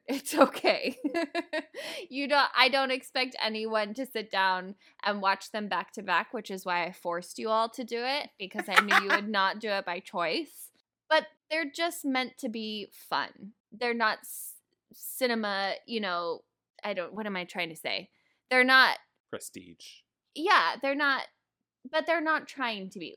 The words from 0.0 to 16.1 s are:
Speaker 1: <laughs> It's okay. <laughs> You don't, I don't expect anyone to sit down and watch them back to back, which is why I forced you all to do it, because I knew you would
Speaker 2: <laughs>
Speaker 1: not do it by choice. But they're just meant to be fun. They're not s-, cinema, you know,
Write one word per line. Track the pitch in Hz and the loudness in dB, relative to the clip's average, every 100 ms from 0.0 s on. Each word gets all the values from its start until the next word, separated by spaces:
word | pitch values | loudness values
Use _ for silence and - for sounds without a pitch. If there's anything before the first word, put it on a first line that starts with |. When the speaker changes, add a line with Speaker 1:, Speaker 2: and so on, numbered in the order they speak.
Speaker 1:
<laughs> | - | -4
It's | 269 - | -4 -2
okay. | 302 277 - 330 185 - - | 4 4 6 2 2 0 -4
<laughs> | - 339 330 349 330 311 - 494 659 554 359 | -4 -2 -2 -4 -4 -6 -6 -12 -10 -10 -8
You | 269 269 | -4 2
don't, | 285 262 - | 4 4 6
I | 262 | 6
don't | 269 262 | 6 2
expect | 254 - 254 254 - | 0 -2 -2 -2 -2
anyone | 220 220 220 220 208 | -2 -2 0 0 0
to | 214 254 | -4 -6
sit | 220 214 | -6 -4
down | 196 190 185 185 - _ _ | 2 2 2 -2 -14 _ _
and | 202 208 | -2 2
watch | 190 196 - | 2 0 -2
them | 214 208 | -6 -2
back | 180 196 | -2 -4
to | - | -8
back, | 190 170 - | 0 2 2
which | 220 214 | -8 -8
is | 190 | -8
why | 190 175 170 | -2 -2 -2
I | |
forced | - 175 170 180 - | -4 -6 -6 -6 -8
you | 226 | 0
all | 220 233 | 2 0
to | 262 | -4
do | 233 233 | -6 -4
it, | 254 285 - - | -2 -4 -6 -12
because | 190 214 - | -10 -8 2
I | 185 | 2
knew | 208 381 | 4 2
you | 392 330 | 4 0
would | 208 | 2
Speaker 2:
<laughs> | |
Speaker 1:
not | 202 190 208 | 2 2 0
do | 214 | -4
it | 196 185 | -4 -2
by | 180 | -8
choice. | - 185 165 277 294 - - _ _ _ - | -8 -4 -2 -2 -6 -14 -20 _ _ _ 2
But | 311 302 _ - | 2 2 _ -6
they're | 311 320 | -4 -4
just | - 339 339 285 | -2 -4 -2 -2
meant | 262 247 - | -2 -2 -6
to | 262 | -8
be | 226 214 214 - | -6 -6 -8 -10
fun. | - - 139 127 - 196 - _ | -16 -4 -2 -2 -8 -18 -20 _
They're | 220 240 | -6 -2
not | 233 220 - | 2 2 0
s-, | - - - - _ _ _ | -8 -12 -12 -16 _ _ _
cinema, | - - - 254 226 208 196 196 - - | -16 -12 -2 0 2 0 -2 -2 -4 -6
you | 226 | -4
know, | 196 | -2